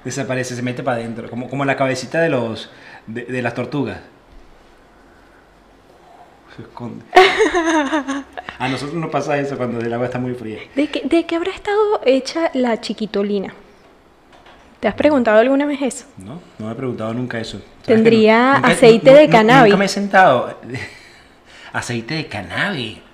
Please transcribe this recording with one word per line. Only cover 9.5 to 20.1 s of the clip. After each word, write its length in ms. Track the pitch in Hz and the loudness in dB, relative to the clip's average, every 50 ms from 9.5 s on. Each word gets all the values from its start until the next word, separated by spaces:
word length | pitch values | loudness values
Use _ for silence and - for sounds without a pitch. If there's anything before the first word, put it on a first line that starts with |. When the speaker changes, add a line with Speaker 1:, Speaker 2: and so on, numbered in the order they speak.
| 139 | -6
Speaker 1:
cuando 220 | 120 127 113 113 117 | -6 -6 -6 -4 -6
el 120 | 113 117 117 | -4 -4 -4
agua 120 | 120 123 | -4 -4
está 140 | 123 123 127 | -4 -4 -6
muy 140 | 127 127 123 | -6 -6 -8
fría. 260 | 123 110 110 107 107 - - - | -8 -10 -12 -12 -12 -14 -8 -4
Speaker 2:
¿De 120 | 269 294 | -4 -4
qué, 140 | 294 - 285 - | -4 -4 -8 -4
de 200 | 262 311 339 330 | 0 0 0 0
qué 100 | 330 330 | -2 -6
habrá 160 | 330 349 381 | -4 -4 -6
estado 500 | 381 - - 415 403 415 427 415 427 - - | -8 -8 -6 -4 0 0 0 0 0 -2 0
hecha 460 | - 262 269 262 - - 330 330 311 - | 0 0 0 -2 -6 -6 -4 -4 -4 -2
la 260 | 262 247 240 226 214 | -2 -2 -2 -4 -4
chiquitolina? 720 | - - 214 - 220 196 - 196 202 208 208 202 - - - - - - _ _ _ _ _ _ _ _ _ _ _ _ - - _ - - _ _ - _ _ | -6 -10 -8 -8 -8 -6 -4 -4 -4 -2 -4 -6 -6 -8 -14 -20 -20 -20 _ _ _ _ _ _ _ _ _ _ _ _ -20 -20 _ -20 -20 _ _ -20 _ _
¿Te 80 | - | -4
has 60 | 220 190 | -4 -2
preguntado 440 | - 269 294 302 269 233 226 208 214 | 2 2 4 4 4 2 4 4 4
alguna 260 | 233 262 269 277 285 | 4 4 2 0 0
vez 160 | 294 294 269 | -2 -4 -4
eso? 240 | 285 247 - - - - _ | -4 -6 -6 -8 -18 -20 _
Speaker 1:
No, 240 | - 92 101 135 175 - - - - | -20 -18 -16 -16 -16 -18 -20 -16 -12
no 60 | 110 | -10
me 40 | 110 113 | -10 -8
he 20 | |
preguntado 380 | 123 131 127 110 101 110 110 113 | -8 -6 -8 -6 -6 -6 -6 -4
nunca 260 | 123 127 120 117 117 | -6 -6 -6 -6 -8
eso. 200 | 113 - - 101 | -10 -10 -12 -16
¿Sabes 80 | - - - - - | -16 -18 -20 -18 -2
que 80 | - 220 | 2 2
Speaker 2:
Tendría 600 | 220 226 226 226 220 220 214 220 226 247 269 277 | 4 4 4 4 6 6 6 6 4 4 4 2
Speaker 1:
nunca, 120 | 269 - 247 | 2 4 2
Speaker 2:
aceite 420 | 170 - 247 233 226 220 - 262 | 4 6 8 8 8 8 8 10
Speaker 1:
nu-, 60 | 262 | 10
Speaker 2:
de 100 | 294 311 | 10 10
Speaker 1:
nu-, 40 | 294 | 8
Speaker 2:
cannabis. 320 | - 226 220 220 247 269 247 208 | 6 4 6 6 6 8 8 6
Speaker 1:
nunca 60 | 202 | 6
me 80 | 190 202 | 4 2
he 40 | 190 | -2
sentado. 680 | - 202 202 202 | -2 -4 -4 2